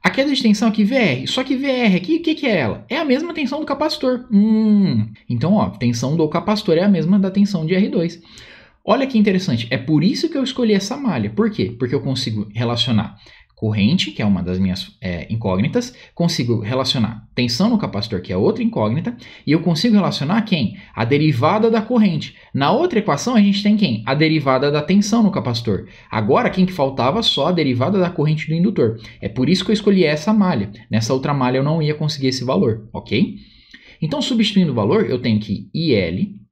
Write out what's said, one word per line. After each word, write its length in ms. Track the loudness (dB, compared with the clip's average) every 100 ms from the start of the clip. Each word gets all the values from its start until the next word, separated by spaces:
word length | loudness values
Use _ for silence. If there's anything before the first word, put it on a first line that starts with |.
a 60 | 0
queda 240 | 0 0
de 80 | 2
tensão 260 | 2 2 2
aqui, 160 | 2
V 120 | 2 2
R. 320 | 0 0 -4
Só 160 | -4
que 120 | -2 -2
V 120 | -2
R 280 | 0 2 2
aqui, 200 | 0 -2
o 60 |
que 100 | 0
que 140 | -2 0
é 100 | 0
ela? 280 | 0 -4 -6
É 80 | -4
a 80 | 0
mesma 280 | 0 -2
tensão 260 | -4 -4 -4
do 80 | -6
capacitor. 580 | -2 -2 -2 -2 -2 0
Hum. 800 | 2 4 4 4 4 4 0 -2 -8 _
Então, 240 | -2 2
ó, 160 | 2 0
tensão 460 | 0 -2 0 -2 0
do 100 | 0
capacitor 480 | 0 -2 -2 2 2
é 60 |
a 60 | 4
mesma 300 | 2 4 2
da 100 | 2
tensão 360 | 2 0 0 0
de 100 | 0
R 120 | 2
dois. 300 | 0 -2 -6 -20 -20 -20 -20 -20 _
Olha 220 | 0 0 2
que 120 | 2
interessante, 500 | 4 2 0 -2 -2
é 80 | -4
por 260 | 2 2
isso 240 | 2 0 -2
que 100 | -2
eu 60 |
escolhi 300 | -4 0 2
essa 240 | 2 0 -4
malha. 320 | -4 -2 -4
Por 220 | 0 -2
quê? 240 | 0 -4 -2
Porque 160 | -4
eu 80 | -2
consigo 480 | -4 -4 -4 -6 -6
relacionar 640 | -4 -4 -2 0 0 -2 -10 -20 -20 _
corrente, 560 | _ -4 2 2 2 -2
que 140 | -2
é 20 | 0
uma 160 | 0
das 160 | 0 -2
minhas, 400 | -2 -2 -8 _
é, 320 | -8 -8 -6
incógnitas, 640 | -4 -2 0 0 -2 -4 -14 -20 -2
consigo 460 | -2 0 -2 -2
relacionar 680 | -2 -4 -2 -2 -2 -4 -10 -4
tensão 340 | -2 0 2
no 80 | 2
capacitor, 420 | -2 -6 -4 -6
que 140 | -4
é 20 | 0
outra 280 | 0 0
incógnita, 520 | -2 0 -2 -2 -4 -10 -18 -12 0
e 60 |
eu 80 | 0
consigo 340 | 2 0 2
relacionar 480 | 2 2 -2 -2 -2
quem? 380 | 0 -2 -2 -6 -14 -4
A 100 | 0
derivada 640 | 2 2 2 2 2 2
da 100 | 2
corrente. 560 | 0 2 2 0 -6 -16 -8 -2
Na 160 | 0
outra 260 | 2 2 0
equação, 380 | 0 -2 0 4
a 40 |
gente 220 | 4 2
tem 160 | 2 2
quem? 240 | 2 -2
A 120 | -2 2
derivada 560 | 2 2 2 2 2
da 100 | 0
tensão 400 | 2 2 4 2
no 80 | 2
capacitor. 560 | 2 -2 -4 -2 -4 -4 -20 -8
Agora, 400 | -4 2 2 2
quem 160 | 2 0
que 80 |
faltava? 480 | 2 -2 0 -2 0
Só 280 | 0 0 0
a 20 |
derivada 480 | 0 0 0 0 0
da 100 | 0
corrente 380 | 0 0 0 -2
do 80 | 0
indutor. 440 | 0 2 0 -2 -14 -10
É 80 | -8
por 180 | -2 0
isso 160 | 2
que 60 | 0
eu 60 | 0
escolhi 300 | 2 4 2
essa 280 | 0 0
malha. 380 | 2 2 0 -4 -10 -4
Nessa 240 | -2 0
outra 180 | -2 0
malha, 260 | 0 0 0
eu 60 |
não 200 | 0 0
ia 100 | 0
conseguir 360 | -2 -4 -2 -2
esse 140 | -2
valor, 460 | -2 0 0 0 -8
ok? 440 | -12 -4 0 0 -4 -18 -20 _ -20 -20 -8
Então, 220 | -4 -4
substituindo 480 | -2 0 2 2 2
o 40 | 0
valor, 320 | 2 2 0
eu 120 | -2
tenho 200 | 0 -2
que 300 | -2 -8 -6
I 220 | -4 0
L 420 | 0 0 -2 -6 -8 -20